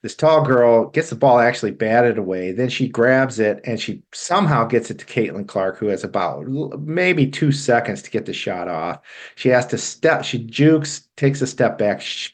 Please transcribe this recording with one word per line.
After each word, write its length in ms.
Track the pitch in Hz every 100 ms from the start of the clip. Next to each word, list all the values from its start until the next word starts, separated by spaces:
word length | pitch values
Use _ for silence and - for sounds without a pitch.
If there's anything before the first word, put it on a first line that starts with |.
This 120 | 113
tall 280 | - 156 156
girl 480 | 135 127 120 117 110
gets 180 | - 165
the 80 | 113
ball 220 | 113 104
actually 320 | 117 120 104
batted 480 | 101 110 117 120 110
away. 340 | 92 92 92
Then 160 | 95 127
she 200 | - 123
grabs 520 | 117 120 131 131 113
it, 180 | 104 101
and 160 | - 113
she 220 | - 98 _
somehow 540 | - - 180 175 131 113
gets 240 | 117 -
it 80 | 80
to 80 | -
Caitlin 420 | - 104 90 101
Clark, 300 | 101 95 -
who 80 | 107
has 180 | 92
about 400 | 101 98 87 69 87
l-, 280 | 135 139 139
maybe 420 | 151 165 180 160 135
two 260 | - 151
seconds 500 | 143 - 117 113 98
to 80 | -
get 160 | 107 92
the 80 |
shot 340 | 90 - 90 87
off. 320 | 82 85 - - - - -
She 120 | 127
has 180 | 123 123
to 100 | 113
step, 460 | - - 160 151
she 160 | - 123
jukes, 680 | 113 123 151 156 143 - _ -
takes 240 | 139 139
a 60 | 131
step 320 | - 117 -
back, 240 | 104 98
she 280 | - - -